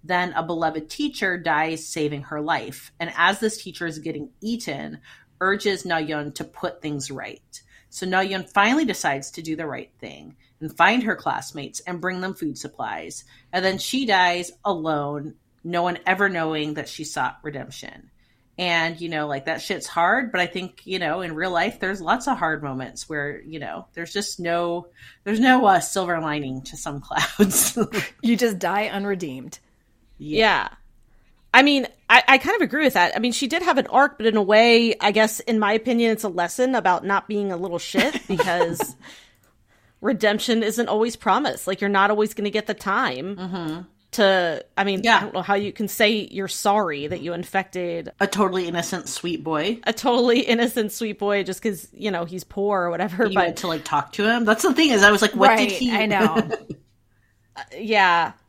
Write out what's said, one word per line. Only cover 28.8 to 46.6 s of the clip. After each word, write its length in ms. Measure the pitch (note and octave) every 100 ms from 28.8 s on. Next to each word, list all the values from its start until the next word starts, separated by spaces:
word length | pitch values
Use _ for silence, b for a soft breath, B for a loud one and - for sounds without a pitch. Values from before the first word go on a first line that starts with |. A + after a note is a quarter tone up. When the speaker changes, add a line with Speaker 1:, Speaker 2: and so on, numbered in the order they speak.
| G#3+
Speaker 2:
unredeemed. 680 | G3 G3+ F#3+ E3+ C3 B2 - _ _ _ _ _ -
Speaker 1:
Yeah. 200 | D3 D3+
Speaker 3:
Yeah. 300 | A3 E3 - - - _ _ _ _ _ _
I 80 | A#3+
mean, 240 | C#4 C#4+ B3 _ _
I, 120 | A#3 -
I 100 | C4
kind 160 | -
of 80 | A4
agree 220 | E4+ C#4+
with 80 | D4
that. 220 | G3+ F3 -
I 40 |
mean, 120 | A#3+
she 140 | A3+ C4+
did 140 | E4
have 160 | F4+ C4+
an 80 | -
arc, 300 | B3+ C#4+ -
but 80 | A3
in 100 | A3
a 60 |
way, 540 | F#3+ G#3+ A#3 A#3 A#3 -
I 120 | G#3
guess, 280 | G#3 G#3+ -
in 180 | - A3
my 140 | G#3
opinion, 400 | A3 A3+ A#3 A#3
it's 120 | A3
a 40 | A3
lesson 460 | F3 F3 - B3+
about 300 | B3+ F#3 E3+ F#3
not 220 | G3 -
being 240 | G#3 G3+
a 40 | F3
little 220 | F3 E3+
shit 420 | - - C4 C4
Speaker 1:
<laughs> 40 | -
Speaker 3:
because 680 | F#3 F#3+ F3 E3+ D#3 - - B B B B B B _ _ _ _
redemption 600 | G#3 A3+ G#3 G#3 A#3 A3+
isn't 260 | A3 A3 A#3
always 280 | G#3+ A#3 A3+
promised. 500 | A3 G3+ D4 B2+ -
Like, 140 | F#3+
you're 100 | G3+
not 200 | G3 G3+
always 240 | G#3+ G#3+
gonna 160 | - G#3
get 160 | G#3+ G#3+
the 80 |
time 600 | G#3 - G3+ B3 B2+ F3 G3
Speaker 1:
Mm-hmm. 440 | F3+ F#3 E3 E3 F3+ _ _
Speaker 3:
to, 520 | - G3+ F#3+ F3 D3+ - -
I 60 |
mean, 160 | G3 F#3+
Speaker 1:
Yeah. 120 | A3+ G#3+
Speaker 3:
I 20 |
don't 120 | G3+
know 80 | -
how 120 | F3
you 180 | G3+ G#3
can 160 | - G#3
say 380 | - G#3+ G#3+ -
you're 180 | F#3 G3
sorry 580 | -